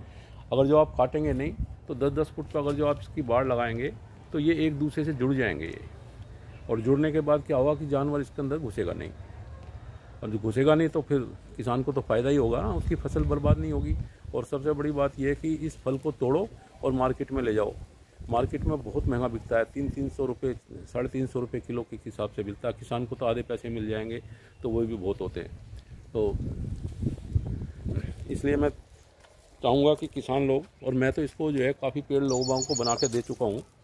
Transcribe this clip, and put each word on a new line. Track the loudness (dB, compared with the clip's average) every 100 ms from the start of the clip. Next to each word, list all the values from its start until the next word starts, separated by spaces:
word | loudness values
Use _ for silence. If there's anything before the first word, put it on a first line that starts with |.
| -14 -18 -18 -14 -2
अगर | 4 8
जो | 8
आप | 6 4
काटेंगे | 2 4 0
नहीं | 0 -2 -4 -8 -8 -8
तो | 0
दस | 0
दस | 2 -2 -4
फुट | -4
पर | -2
अगर | 0
जो | 2 2
आप | 0
इसकी | -4 -4
बाड़ | 2 4 4
लगाएंगे | 2 0 0 -4 -6 -16 -20 -6
तो | 0
ये | 2 4 2
एक | 2
दूसरे | -2 0
से | -2
जुड़ | 0 2
जाएंगे | 2 2 0 -4
ये, | -8 -12 -16 -18 -18 -16 -16 -16 -12 -2
और | 0
जुड़ने | 4 4 4
के | 2
बाद | 4 2 4
क्या | 2
होगा | 4
कि | 2 0
जानवर | 0 2 0
इसके | -2 -4
अंदर | -4 -2
घुसेगा | -4 -2 -2
नहीं, | -2 -8 -12 -16 -16 -16 -16 -16 -16 -16 -18 -18 -12
और | -6
जो | -2
घुसेगा | 0 4 6
नहीं | 6 4
तो | 2
फिर | 2 0 0 -10 -16 -6
किसान | 0 0
को | 0
तो | 0
फ़ायदा | 2 2 4
ही | 4
होगा | 4 2
ना, | 0
उसकी | 0 0 -2
फसल | 0 0
बर्बाद | 0 2 4 4
नहीं | 4
होगी। | -2 0 -2 -4 -12 -8
और | -6
सबसे | -4 -2 0
बड़ी | 0 0
बात | 2 0 0
यह | -2
है |
कि | 0 -2 -2
इस | -4 -6
फल | -4 -2
को | -2
तोड़ो | 0 2 2 0 -8 -20 -4
और | 0
मार्केट | 2 2 0 -2
में | -2
ले | 2
जाओ। | 2 2 -2 -14 -18 -20 -14 -2
मार्केट | 0 0 0
में | 0 -2
बहुत | -2 -2 0
महंगा | 0 0
बिकता | -4 0 0
है, |
तीन | 2 -2 -4
तीन | -2 -4
सौ | -2 -4
रुपये, | -2 -4 -6 -10 -18
साढ़े | -8 -4 -2
तीन | -2 -2
सौ | -2
रुपये | -4 -6
किलो | -4 -6
के | -6 -10
हिसाब | -12 -6 -4
से | -4
मिलता | -6 -4 -4
है। |
किसान | -4 -4 -4 -2
को | -2
तो | 0
आधे | 0
पैसे | -2 -6 -4
मिल | -4 -2
जाएंगे, | -2 -4 -8 -10 -18 -20 -6
तो | 0
वो | 0
भी | 0 0
बहुत | -2 -2
होते | -4 -6
हैं। | -8 -12 -16 -16 -16 -18 -6
तो | 0 0 0 -4 -4 -6 -6 -8 -4 -4 -4 -2 -2 -2 -6 -8 -8 -6 -4 -6 -10 -6
इसलिए | -2 2 4
मैं | 2
चाहूँगा | 0 -18 -20 -20 -20 -20 -20 -20 -2 2 6 6
कि | 4 0
किसान | -6 0 2 4
लोग, | 2 0 -8
और | -2
मैं | 2 2
तो | 2
इसको | -2 -2 -2
जो | 2
है | 0
काफ़ी | 0 -4 -4
पेड़ | 0 2
लोगों | 2 2 2 0
को | 0
बना | 0 2
के | 2 2
दे | 0
चुका | -2 -2
हूँ, | -2 -2 -8 _